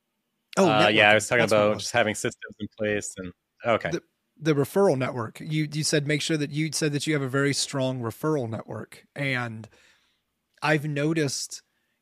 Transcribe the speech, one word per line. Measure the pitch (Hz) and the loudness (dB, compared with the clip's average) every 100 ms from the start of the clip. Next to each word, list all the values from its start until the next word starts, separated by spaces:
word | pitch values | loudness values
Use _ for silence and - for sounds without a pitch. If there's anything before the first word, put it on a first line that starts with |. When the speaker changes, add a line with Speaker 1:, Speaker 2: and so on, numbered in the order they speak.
| _ _ _ _ _ - | _ _ _ _ _ 2
Speaker 1:
Oh, | 190 | 4
Speaker 2:
Uh, | 107 107 | 6 6
yeah, | 107 104 | 8 8
I | |
Speaker 1:
networking. | 107 | 6
Speaker 2:
was | - | 4
talking | 123 | 2
Speaker 1:
That's | 110 | 4
what | 107 | 4
it | |
Speaker 2:
about | 104 107 | 4 2
Speaker 1:
was. | |
Speaker 2:
just | - | -2
having | 120 107 101 | 0 0 -2
systems | 120 - - - | -6 -8 -16 -12
in | 107 - | -14 -6
place | 107 104 - - | -4 -4 -6 -12
and, | 92 - _ _ 117 | -14 -16 _ _ -2
okay. | 107 87 | 0 0
Speaker 1:
The, | 110 - _ _ _ | -6 -10 _ _ _
the | 151 | 0
referral | 143 135 196 196 135 | 0 0 2 2 2
network. | 127 131 113 - | -2 -4 -8 -10
You, | 160 156 151 | -6 -4 -2
you | 147 | -4
said | 151 156 143 | 0 0 0
make | 151 | -2
sure | - 160 | -2 -2
that, | 143 | -2
you | 143 160 | -4 -4
said | 131 156 | -2 -2
that | 143 160 | -2 -2
you | |
have | 151 | -2
a | 135 | -2
very | 135 139 | 0 0
strong | 139 - 143 131 131 | 0 -2 -2 -2 -2
referral | 117 - 156 156 117 | -6 -4 -2 -2 -2
network. | 110 - 107 113 - _ - | -6 -10 -12 -12 -18 _ -8
And | 139 131 120 113 107 _ _ _ _ _ _ _ _ _ | -4 -4 -6 -10 -16 _ _ _ _ _ _ _ _ _
I've | 147 156 151 | 0 0 0
noticed, | 143 151 165 143 - - - _ _ _ _ | -2 0 0 -2 -4 -8 -14 _ _ _ _